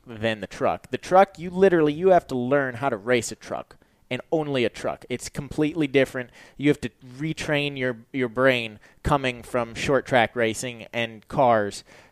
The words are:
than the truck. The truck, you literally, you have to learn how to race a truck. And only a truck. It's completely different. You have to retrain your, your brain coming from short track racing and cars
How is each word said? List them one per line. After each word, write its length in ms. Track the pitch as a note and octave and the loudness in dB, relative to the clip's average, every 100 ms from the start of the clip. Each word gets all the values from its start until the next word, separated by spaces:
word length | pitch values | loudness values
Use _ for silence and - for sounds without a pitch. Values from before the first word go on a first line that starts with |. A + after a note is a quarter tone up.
| - | -18
than 340 | A2 A2 A2 | -4 -4 -4
the 60 | F#2+ | -8
truck. 420 | - A#2+ E2+ - | -4 -2 -2 -6
The 80 | B2+ | -10
truck, 400 | - F3+ G3 - | 2 4 4 2
you 120 | F3 | -8
literally, 420 | F3+ F#3+ E3+ D3+ | 2 4 6 2
you 160 | D3+ F#3 | 2 4
have 180 | F3 - | 4 2
to 60 | |
learn 400 | C3 B2 C#3+ C3+ A#2 | -4 0 0 0 -2
how 120 | C#3 | -4
to 80 | A2 | -4
race 340 | G#2+ B2 G#2+ | 0 0 0
a 60 | A2 | -10
truck. 400 | - - - - _ _ - | -10 -10 -10 -20 _ _ -10
And 80 | B2+ - | -10 -4
only 320 | E3 D3+ C3+ | -4 -2 0
a 40 | A2+ | 0
truck. 360 | - - - - | -2 -6 -6 -8
It's 200 | B2 - | -8 -8
completely 580 | - C#3+ - D3+ E3 C#3+ | -10 -8 -2 -2 0 0
different. 440 | C3+ C3 C3 B2 - - - | 2 2 -2 -12 -16 -20 -2
You 120 | C#3+ | 0
have 100 | C#3+ | 2
to 100 | B2+ _ B2+ B2+ | -2 _ -20 -8
retrain 640 | D#3 D#3 - D3 C#3+ C#3 | -6 -6 -2 -2 -2 -4
your, 200 | B2+ A2+ A#2 | -4 -4 -8
your 160 | C#3 B2 | -4 -4
brain 520 | A2+ C3 B2 A2+ G#2+ - _ | 2 2 2 -2 -12 -20 _
coming 400 | - C#3+ C3 A#2+ | 0 0 0 -6
from 320 | - B2+ A#2 A2+ | -6 -4 -4 -6
short 280 | - C3 | 0 0
track 300 | - C3 A2 | 2 2 2
racing 540 | B2 A2+ G#2+ B2+ A#2 G#2 | 2 -2 -2 -8 -12 -10
and 340 | A#2+ A#2 A2 - | -6 -6 -8 -10
cars 560 | - B2+ A2+ G2+ - - - - | 2 4 4 2 -6 -18 -20 -20